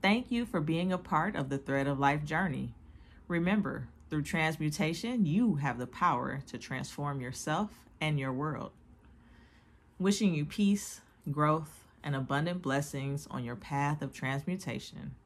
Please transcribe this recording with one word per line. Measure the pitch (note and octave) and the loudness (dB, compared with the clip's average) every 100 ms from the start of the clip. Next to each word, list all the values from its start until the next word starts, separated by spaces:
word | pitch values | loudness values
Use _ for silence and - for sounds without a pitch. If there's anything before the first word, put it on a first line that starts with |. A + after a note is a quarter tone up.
Thank | G3 A3 B3 | 4 2 2
you | A#3 A#3+ | -2 0
for | F3+ | -2
being | D3+ E3 F#3 | 0 0 2
a | F3+ | 0
part | F3+ D#3 F3 G3+ | 2 2 2 0
of | C3+ | -2
the | C#3 | -4
Thread | C#3 C#3 C#3 | 0 0 2
of | C#3 | 4
Life | C#3 D3+ | 4 2
journey. | D3+ D#3 F#3 C3 B2+ - - - - - - | 0 0 0 -2 -4 -8 -20 -20 -20 -20 -4
Remember, | E3+ E3+ G#3+ E3+ - B2 - - | 0 2 2 0 -4 -8 -14 -4
through | D3+ | -2
transmutation, | C#3+ E3+ D#3+ D3+ D3+ D3+ D#3 E3 A3+ B3+ F3+ | 0 2 2 2 -2 0 0 0 -2 2 4
you | F3 A#3+ D3+ | 4 4 2
have | C#3 A#2 | 0 -2
the | B2 | -6
power | - F3+ C3 C3 C3+ C#3 | 0 2 2 0 -6 -8
to | B2 | -12
transform | - C3 C#3 - D3 C#3 | -8 -6 -6 -6 -4 -4
yourself | B2 B2+ - D#3 G#3 - - - | -6 -6 -2 0 0 -6 -20 -4
and | D#3 D3 | 0 0
your | C3+ | 0
world. | C3 D3+ D3+ - - - - - - - - - - - - _ - | -2 -2 -4 -8 -12 -20 -20 -20 -20 -20 -20 -20 -20 -20 -20 _ -2
Wishing | F#3 G3+ G#3 | 2 4 4
you | D#3+ D3 | 4 0
peace, | - G3+ G3+ - - - _ - | 2 4 4 0 -14 -18 _ -6
growth, | C#3+ D3+ D#3 D#3 - - - | 2 4 4 0 -14 -20 -12
and | D3+ C#3 | -4 -2
abundant | C3 C#3 E3 F3+ | 0 0 0 -2
blessings | D#3 C3+ C#3+ C#3 C3+ C#3 - | 0 0 0 -4 -4 -4 -6
on | B2+ | -8
your | A#2+ B2 | -6 -8
path | - C#3+ C#3+ D3+ | -4 0 0 0
of | C#3+ | -4
transmutation. | - C3 C3+ D3+ F#3 - A#2+ - - C#3+ C3 | -6 -4 -2 -2 -4 -4 -6 -8 -12 -12 -14